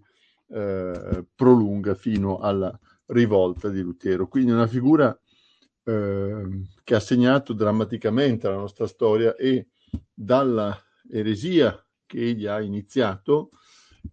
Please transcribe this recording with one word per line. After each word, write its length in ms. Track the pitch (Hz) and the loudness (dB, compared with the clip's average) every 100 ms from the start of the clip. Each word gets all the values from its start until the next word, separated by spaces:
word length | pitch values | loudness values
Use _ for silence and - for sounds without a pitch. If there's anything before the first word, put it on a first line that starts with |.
| _ _ _ _ _ | _ _ _ _ _
eh, 800 | 110 101 95 90 87 95 92 87 | -8 -6 -6 -6 -8 -8 -8 -8
prolunga 600 | - 127 123 104 101 101 | 2 6 6 4 -2 -4
fino 440 | 95 - 107 98 95 | -4 -2 -2 -2 -2
alla 380 | 104 98 92 90 _ _ - | -2 -2 -4 -8 _ _ -4
rivolta 600 | 123 117 101 92 87 104 | 2 4 4 2 -2 -6
di 120 | 98 | -6
Lutero. 480 | 90 87 98 92 92 | -6 -6 -4 -2 -2
Quindi 240 | 135 127 | 0 2
una 140 | 117 117 | 2 2
figura, 500 | 123 123 156 135 107 _ _ _ _ _ _ | 0 2 4 4 0 _ _ _ _ _ _
eh, 760 | - 110 101 98 98 107 98 95 95 _ | -4 -4 -2 -4 -4 -6 -8 -10 -12 _
che 120 | - | 0
ha 60 | 117 | 0
segnato 520 | - 123 123 139 135 | 2 2 4 2 0
drammaticamente 960 | 110 107 107 107 113 110 113 143 110 107 | -2 0 0 -2 -4 -2 0 0 0 -4
la 80 | 98 | -6
nostra 300 | 101 - 110 | -8 -8 -8
storia 480 | - 113 110 117 113 | -2 0 2 0 0
e 320 | 131 127 - _ _ - - | 0 0 -4 _ _ -14 -14
dalla 640 | - 104 127 135 117 104 101 _ _ - | -10 0 2 2 0 -2 -6 _ _ -10
eresia 680 | 113 107 104 147 180 123 90 _ _ _ | -6 -2 -2 0 2 2 0 _ _ _
che 120 | - | -6
egli 280 | 117 117 104 | -4 -4 -4
ha 140 | 104 | -6
iniziato 880 | 104 101 98 135 113 95 - 147 156 _ _ _ _ _ - | -6 -8 -6 -2 -2 -2 -2 -2 -2 _ _ _ _ _ -20